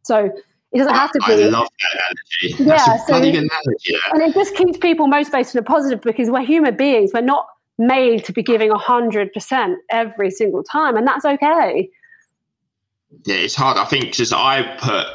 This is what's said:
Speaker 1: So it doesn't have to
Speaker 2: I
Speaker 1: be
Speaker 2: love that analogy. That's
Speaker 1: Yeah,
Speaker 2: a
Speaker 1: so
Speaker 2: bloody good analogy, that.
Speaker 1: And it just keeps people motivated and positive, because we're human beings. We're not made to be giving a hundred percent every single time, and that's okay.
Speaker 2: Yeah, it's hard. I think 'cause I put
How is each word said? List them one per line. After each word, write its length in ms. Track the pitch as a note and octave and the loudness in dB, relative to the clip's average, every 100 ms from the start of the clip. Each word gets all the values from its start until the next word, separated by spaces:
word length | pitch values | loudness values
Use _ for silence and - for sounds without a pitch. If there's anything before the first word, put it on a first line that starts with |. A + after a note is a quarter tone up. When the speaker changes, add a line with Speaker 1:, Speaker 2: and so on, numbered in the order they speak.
Speaker 1:
So 300 | - A3 G3 - _ _ _ | 0 0 0 -6 _ _ _
it 60 | B3+ | 0
doesn't 160 | C#4 C4+ | 2 2
have 160 | C#4+ | 0
to 80 | C#4+ | 0
Speaker 2:
I 120 | - G#3+ | 2 4
Speaker 1:
be 80 | |
Speaker 2:
love 240 | G#2+ A2+ A#2 - | 4 2 -2 -4
that 100 | F2+ | -6
analogy. 680 | - F2+ - - - - - | -4 -6 -8 -10 -6 -6 0
That's 240 | C#4 D#4 B3 | 4 6 4
Speaker 1:
Yeah, 80 | A3+ | 2
Speaker 2:
a 20 | |
Speaker 1:
so 80 | C4+ | 2
Speaker 2:
bloody 220 | C4 C4 | 2 4
good 100 | D#4+ | 2
analogy, 480 | D3 - - - F2+ | -2 -4 -4 -6 -4
that. 200 | E2 F2+ | -4 0
Speaker 1:
And 80 | D#4 | 2
it 100 | D#4+ | 2
just 220 | F#4 G4+ - | 2 -2 0
keeps 220 | F4+ - | 0 2
people 260 | F4 D#4+ C#4+ | 0 2 2
motivated 500 | C#4+ D4 C4+ C4 B3 | 2 0 -2 -2 -4
and 100 | A3 | 0
positive, 360 | D4+ C#4 A#3+ | 0 0 -2
because 300 | A#3+ A3 A#3 | -2 -2 0
we're 100 | B3+ | -2
human 340 | B3 E4 C#4+ A3 | 2 2 2 2
beings. 360 | C#4 A#3+ G3 | 2 2 2
We're 80 | A#3 | 0
not 240 | B3 A3 - _ _ - | 0 0 -2 _ _ -2
made 480 | A#3 C4 B3+ A3+ - | 2 4 2 0 -2
to 80 | |
be 80 | F#3+ | -6
giving 300 | A3 A3+ G#3+ | 0 0 2
a 80 | G#3 | 0
hundred 520 | - A#3+ A#3 G#3 G3 | 0 0 0 -2 -4
percent 460 | G#3 - C4 G#3+ F3+ - | -6 -4 -2 -2 -4 -4
every 400 | A3+ A3+ - G3 | -4 -4 -2 -4
single 320 | F#3+ G#3+ - | 0 -2 -2
time, 340 | - D4 D4+ A3 | -4 -2 0 0
and 80 | B3+ | 0
that's 160 | C#4 | 0
okay. 680 | D4 C#4+ D4 E4 A3 D#3 F#3 _ _ _ _ _ _ _ _ _ _ _ _ - - | -2 0 0 2 0 -2 -6 _ _ _ _ _ _ _ _ _ _ _ _ -14 -6
Speaker 2:
Yeah, 100 | F#2 | -2
it's 180 | F2 - | -2 0
hard. 220 | C3 A#2 | 0 0
I 80 | G#2 | 0
think 300 | - F3+ - | -2 -2 -2
'cause 160 | A2+ | -2
I 420 | - C3 C3+ B2+ - | 0 0 0 -2 -6
put 260 | B2+ G2 - | -4 -4 -4